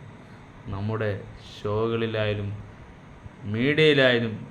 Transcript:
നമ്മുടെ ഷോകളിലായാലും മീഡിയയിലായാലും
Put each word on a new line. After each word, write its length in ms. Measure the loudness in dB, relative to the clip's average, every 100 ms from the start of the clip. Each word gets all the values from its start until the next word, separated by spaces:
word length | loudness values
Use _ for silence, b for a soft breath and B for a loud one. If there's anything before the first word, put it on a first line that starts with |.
| -14 -18 -20 B B -18 -10
നമ്മുടെ 360 | -6 -4 -2 -2 -4 -8 -16 -18
ഷോകളിലായാലും 960 | -8 -4 -2 0 0 -2 -2 -2 -2 -4 -8 -12 -18 -20 -20 -20 -18 -18 -14 -6
മീഡിയയിലായാലും 800 | 0 2 6 6 8 6 4 2 -4 -10